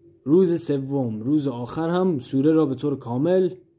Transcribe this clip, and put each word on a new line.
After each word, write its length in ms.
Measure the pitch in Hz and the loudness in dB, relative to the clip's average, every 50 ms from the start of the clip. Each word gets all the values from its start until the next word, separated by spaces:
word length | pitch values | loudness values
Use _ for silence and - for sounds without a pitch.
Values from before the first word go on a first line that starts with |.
| _ - _ _ - | _ -20 _ _ 0
روز 360 | 131 156 185 190 170 170 165 - | 4 4 4 6 4 2 -2 -2
سوم، 580 | - 143 139 135 135 139 143 131 117 107 107 | -2 -4 -4 -2 -4 -4 -2 -2 -2 -4 -4
روز 280 | 110 131 151 156 139 139 | -2 0 0 0 0 -2
آخر 400 | 117 120 123 117 - 160 165 165 | -4 -6 -8 -8 -6 -4 -2 -2
هم 300 | 175 180 185 190 165 127 | 0 0 0 0 0 -2
سوره 340 | - - - 135 135 156 160 | -4 -4 -2 2 2 4 4
را 140 | 160 156 | 4 2
به 80 | 135 131 | 2 -2
طور 240 | 127 - 147 139 127 | -2 -2 -4 -4 -4
کامل 560 | - 120 120 127 147 170 185 190 190 170 - - _ _ _ | -6 -6 -4 -2 0 2 2 2 2 0 -2 -8 _ _ _